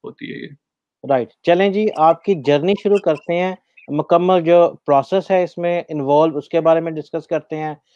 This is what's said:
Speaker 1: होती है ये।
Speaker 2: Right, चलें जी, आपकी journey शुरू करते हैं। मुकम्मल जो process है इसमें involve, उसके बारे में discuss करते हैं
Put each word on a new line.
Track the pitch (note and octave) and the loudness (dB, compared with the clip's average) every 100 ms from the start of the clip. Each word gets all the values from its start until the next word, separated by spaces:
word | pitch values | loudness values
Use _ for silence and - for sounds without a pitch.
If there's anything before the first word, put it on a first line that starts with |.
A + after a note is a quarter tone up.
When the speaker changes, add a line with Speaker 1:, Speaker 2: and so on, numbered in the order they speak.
Speaker 1:
होती | - - - | -20 -16 -16
है | - | -14
ये। | - C#3+ _ _ _ _ C3 | -16 -20 _ _ _ _ -4
Speaker 2:
Right, | C3+ - _ | -2 -2 _
चलें | - F3 G3 | 0 2 2
जी, | G3 G#3+ | 0 -2
आपकी | - D#3+ E3 - | 2 2 2 -2
journey | F3 C3+ C#3+ F3 G3+ | -2 0 0 0 -2
शुरू | G3+ G3+ | 0 0
करते | F3+ D3+ - | 0 -4 -4
हैं। | F3 F#3 F#3 _ _ - | -4 -4 -6 _ _ -10
मुकम्मल | D3 - E3+ F3+ D3+ | -6 0 2 4 2
जो | E3 F3 E3+ - - | 4 4 4 0 0
process | C#3 - F#3+ - | 0 2 -2 0
है | F#3 | 0
इसमें | F3 - F3 F3 - | 0 -4 -4 -4 -4
involve, | D3+ C3+ D3 E3 | -6 0 2 2
उसके | D3 - E3 | 0 -4 0
बारे | D#3+ E3 | 2 2
में | E3 | 0
discuss | D#3 D3 E3 - | -8 -8 -10 -6
करते | D#3+ - D#3 | -8 -6 -10
हैं | D#3 D3 _ | -8 -10 _